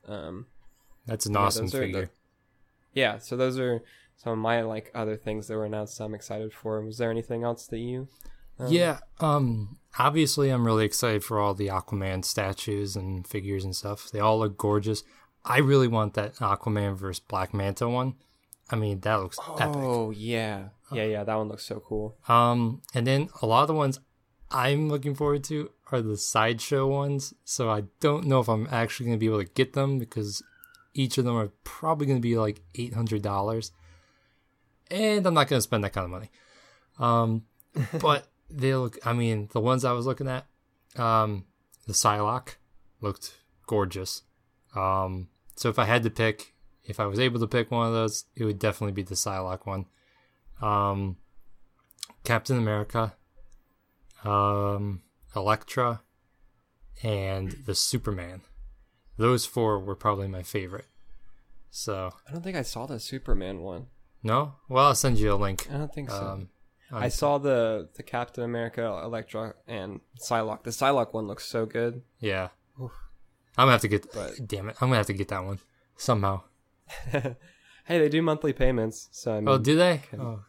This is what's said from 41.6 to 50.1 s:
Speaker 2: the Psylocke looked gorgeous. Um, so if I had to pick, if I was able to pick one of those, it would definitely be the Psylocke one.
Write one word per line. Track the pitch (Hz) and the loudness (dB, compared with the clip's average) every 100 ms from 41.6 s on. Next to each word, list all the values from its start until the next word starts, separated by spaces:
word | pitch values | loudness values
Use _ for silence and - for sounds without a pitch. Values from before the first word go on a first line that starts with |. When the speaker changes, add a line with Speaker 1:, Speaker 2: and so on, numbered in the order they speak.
| _ _ - | _ _ -4
Speaker 2:
the | |
Psylocke | 98 110 104 104 123 - - _ - _ _ | 2 4 4 0 -2 -6 -20 _ -20 _ _
looked | 104 - - - _ _ - | -6 -6 -12 -18 _ _ -2
gorgeous. | 107 95 92 95 - _ _ _ _ _ | 0 0 -4 -8 -10 _ _ _ _ _
Um, | 101 95 95 95 92 90 _ - - | -2 0 0 0 -4 -8 _ -20 -4
so | 120 | 0
if | 110 | 2
I | |
had | 107 117 | 4 4
to | 110 | 2
pick, | - 113 107 - _ - _ | 2 0 0 -12 _ -20 _
if | - 107 | -12 -4
I | 104 | -2
was | 101 | 0
able | 127 117 | 0 2
to | 113 | 0
pick | 123 117 | 0 0
one | 120 113 | 0 2
of | |
those, | 113 110 107 - - | 2 0 -2 -10 -4
it | |
would | 110 98 | -2 0
definitely | 110 98 104 | -2 0 -4
be | 98 | -4
the | 92 | -4
Psylocke | 95 107 95 92 92 - | -4 -2 -4 -4 -6 -6
one. | 95 95 _ _ | -6 -8 _ _